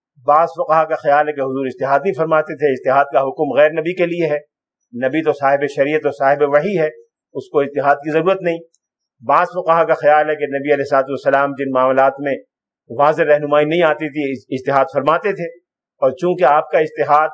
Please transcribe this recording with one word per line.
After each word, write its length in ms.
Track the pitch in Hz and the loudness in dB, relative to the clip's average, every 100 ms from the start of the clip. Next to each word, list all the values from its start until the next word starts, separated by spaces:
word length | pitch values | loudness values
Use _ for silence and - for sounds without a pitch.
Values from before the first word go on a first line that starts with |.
| _ _ | _ _
بعض 240 | 123 147 165 | 0 2 2
فقہا 360 | 160 175 160 | -2 0 0
کا 120 | 156 156 | 0 -2
خیال 320 | 156 143 151 | 0 2 0
ہے 60 | |
کہ 60 | 143 | -2
حضور 260 | 135 131 131 | -4 -4 -6
اجتہاد 340 | 120 135 143 | -4 -2 0
نہیں 100 | 175 143 | 0 -4
فرماتے 380 | 160 156 156 143 | 0 0 -2 -2
تھے، 160 | 147 | -2
اجتہاد 340 | 127 135 135 143 | 0 0 2 2
کا 60 | 143 | 0
حکم 400 | 135 131 151 127 | -2 -2 -2 2
غیر 120 | 151 | 2
نبی 240 | 160 156 180 | 2 -4 -2
کے 100 | 170 | -2
لیے 220 | 170 160 | -2 -2
ہے، 100 | 147 - _ _ _ _ 120 131 | -4 -8 _ _ _ _ -6 -4
نبی 160 | 151 | -2
تو 100 | 156 | -2
صاحب 260 | 143 135 143 139 151 | 0 0 0 0 -2
شریعت 300 | 139 151 147 | -2 0 -2
اور 80 | |
صاحب 240 | - 139 143 | -2 0 2
وحی 380 | 147 147 175 185 | 2 2 0 -2
ہے، 100 | 156 - _ _ _ | -2 -4 _ _ _
اس 160 | 143 - | -14 -4
کو 100 | 151 | -2
اجتہاد 360 | 143 143 139 147 | -2 0 0 0
کی 160 | 156 | 0
ضرورت 300 | 156 165 190 | -2 0 0
نہیں۔ 180 | 170 165 165 _ _ _ _ _ 117 | -2 -6 -8 _ _ _ _ _ 0
بعض 200 | 147 175 | 0 0
فقہا 360 | 180 160 170 | -2 0 2
کا 100 | 160 | 2
خیال 360 | 151 143 151 151 | 2 4 4 2
ہے 60 | 151 | -2
کہ 100 | 143 | -4
نبی 280 | 139 139 | -4 0
علیہ 100 | 143 | 0
الصلوۃ 200 | 131 139 | 0 0
والسلام 460 | 131 131 - 135 143 | 0 -2 0 2 2
جن 200 | 131 135 | -2 -2
معاملات 420 | 127 131 131 135 139 | 0 2 4 2 0
میں 160 | 143 123 - _ _ _ - | -4 -6 -8 _ _ _ -10
واضح 340 | 117 143 156 | 0 2 2
رہنمائی 420 | 151 147 147 147 151 | 2 2 2 2 2
نہیں 180 | 170 | 2
آتی 260 | 160 147 156 | 2 0 -4
تھی، 220 | 143 139 | -6 -6
اج-، 140 | 131 - | -6 -8
اجتہاد 360 | 131 139 139 131 | -8 -2 0 0
فرماتے 380 | 143 135 165 208 | 0 0 0 0
تھے، 260 | 165 170 - _ _ _ _ | -6 -8 -14 _ _ _ _
اور 140 | 135 | -2
چونکہ 320 | 131 175 165 | -2 -2 2
آپ 260 | 170 147 156 | 2 2 2
کا 100 | 175 | 0
اجتہاد 500 | 156 - 143 147 156 | -2 -2 0 2 0